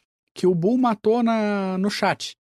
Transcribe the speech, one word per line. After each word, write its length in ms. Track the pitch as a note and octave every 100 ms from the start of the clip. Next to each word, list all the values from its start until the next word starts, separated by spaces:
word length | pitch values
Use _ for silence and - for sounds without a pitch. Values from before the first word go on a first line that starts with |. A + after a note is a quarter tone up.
| _ _ _
que 140 | - F3+
o 80 | F3+
Bull 220 | F3+ B3+
matou 440 | B3 G#3+ G#3+ A#3
na, 560 | A#3 A3+ G#3 G3+ F#3+ F#3
no 140 | G3+
chat. 440 | - G3 D#3+ - - _